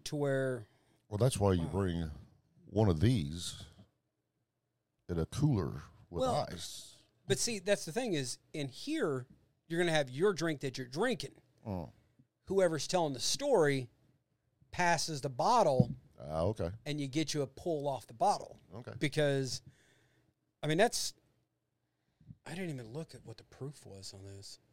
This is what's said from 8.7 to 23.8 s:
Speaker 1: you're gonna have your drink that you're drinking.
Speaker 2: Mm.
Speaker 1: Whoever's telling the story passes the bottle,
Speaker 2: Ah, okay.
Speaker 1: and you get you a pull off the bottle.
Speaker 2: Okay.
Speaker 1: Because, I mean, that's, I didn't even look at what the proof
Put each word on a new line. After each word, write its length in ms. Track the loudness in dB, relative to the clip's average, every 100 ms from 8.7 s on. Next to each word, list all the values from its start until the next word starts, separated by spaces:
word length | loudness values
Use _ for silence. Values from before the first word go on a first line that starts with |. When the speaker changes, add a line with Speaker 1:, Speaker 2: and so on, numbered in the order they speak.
| -8 -6 -2 0 -2 -6 -18 _ _ -6
Speaker 1:
you're 100 | 0
gonna 120 | 2
have 160 | 2 0
your 240 | 0 2
drink 260 | 2 0 -2
that 160 | -4 -6
you're 100 | -8
drinking. 440 | -2 0 -2 -6 -14 _ _ -6
Speaker 2:
Mm. 220 | -6 -6 -14 _ _ _ _ -2
Speaker 1:
Whoever's 400 | 2 2 2 -2
telling 260 | 0 0
the 60 | -2
story 680 | -2 -2 4 4 6 2 -4 _ _ _ _ _ _ _ _
passes 500 | 0 2 2 0 -4
the 80 | -6
bottle, 600 | 0 4 6 6 6 4 2 -12 -16
Speaker 2:
Ah, 200 | -6 0
okay. 280 | 0 0 -4 -6 -8
Speaker 1:
and 160 | -6
you 60 | -4
get 260 | -2 -2
you 80 | -2
a 60 | -4
pull 400 | -4 -4 -2 -2
off 180 | -6 -8
the 80 |
bottle. 460 | 0 2 2 -2 -18 -18 -14
Speaker 2:
Okay. 160 | -12 -4
Speaker 1:
Because, 640 | -2 2 2 2 -2 -6 -12 -20 _ _ _ _ _ _ _ _
I 60 | -2
mean, 100 | 4
that's, 380 | 4 2 -6 -8 _ _ _ _ _ _ _ _ _ _ -20 -20 -12
I 60 |
didn't 180 | -8 -6
even 240 | -8 -8
look 220 | -10 -10 -14
at 100 | -18
what 120 | -18
the 60 | -18
proof 380 | -14 -12 -12